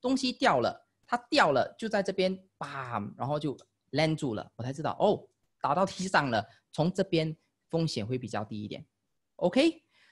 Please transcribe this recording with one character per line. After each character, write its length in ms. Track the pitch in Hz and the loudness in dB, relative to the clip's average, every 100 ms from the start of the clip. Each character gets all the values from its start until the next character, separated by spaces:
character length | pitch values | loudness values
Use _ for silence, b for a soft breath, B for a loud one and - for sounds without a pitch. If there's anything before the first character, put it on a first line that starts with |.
东 160 | 247 262 | -2 0
西 160 | 254 | -2
掉 280 | 240 247 143 | 0 2 4
了， 260 | 107 - _ _ - | 2 -2 _ _ -6
它 100 | 240 - | -6 0
掉 240 | 294 185 | 4 6
了 220 | 135 - - | 4 2 -2
就 100 | 220 | -4
在 140 | 208 | -2
这 100 | 196 | -2
边， 240 | 190 185 190 - - | 0 0 -2 -10 -14
bam， 540 | 147 139 127 117 101 - | -12 -10 -6 -6 -6 -6
然 100 | 123 | -4
后 120 | 151 | -2
就 180 | 151 120 - _ _ | -2 -6 -12 _ _
land 240 | 139 156 156 | 0 2 2
住 180 | 139 | -2
了， 160 | 104 - - | -4 -8 -10
我 60 | |
才 100 | 120 | -8
知 100 | 139 | -4
道， 140 | 147 87 | -4 0
哦， 280 | 202 190 - _ _ _ | 2 2 -2 _ _ _
打 140 | 135 | -2
到 120 | 151 190 | 0 0
地 220 | - 185 | -2 0
上 220 | 180 143 | 0 2
了， 140 | 113 - B _ | 0 -2 B _
从 200 | - 160 | -2 -2
这 120 | - | 0
边 320 | - 165 160 156 _ _ _ | 0 0 0 -6 _ _ _
风 180 | 165 165 | -2 -2
险 200 | - 107 | -2 -4
会 120 | 127 | -6
比 100 | 123 | -6
较 160 | 104 | -8
低 180 | 107 107 | -6 -8
一 60 | 104 | -10
点。 160 | - - _ _ _ _ - | -12 -14 _ _ _ _ -2
OK？ 460 | 175 247 330 330 b b b | 0 4 2 2 b b b